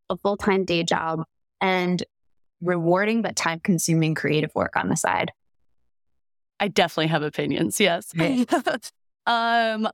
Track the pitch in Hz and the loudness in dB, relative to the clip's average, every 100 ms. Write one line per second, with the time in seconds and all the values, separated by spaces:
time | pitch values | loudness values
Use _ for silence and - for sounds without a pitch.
0 | - 185 202 202 202 190 180 170 170 - | -10 -4 -2 -2 0 0 2 0 0 -2
1 | 165 160 - _ _ - 190 185 180 180 | -2 -4 -8 _ _ -4 0 2 0 -2
2 | - _ _ _ _ - 170 175 165 185 | -4 _ _ _ _ -8 -2 0 2 2
3 | 208 226 196 - 165 165 - 165 - 160 | 2 0 -2 -2 -4 -2 0 0 2 2
4 | 160 156 156 151 151 - - - 185 165 | 2 0 0 0 -2 -2 -2 -2 -2 -2
5 | - - - - _ _ _ _ _ _ | 0 -2 -4 -10 _ _ _ _ _ _
6 | _ _ _ _ _ - 202 180 170 - | _ _ _ _ _ -4 -2 2 2 2
7 | 156 160 151 - 147 143 202 - 190 175 | 0 0 -2 -4 -2 0 -2 2 2 2
8 | - 170 170 247 233 330 311 277 - _ | -4 -2 0 2 0 0 0 -4 -8 _
9 | _ _ - 233 233 233 226 220 220 | _ _ -2 0 2 2 0 0 -4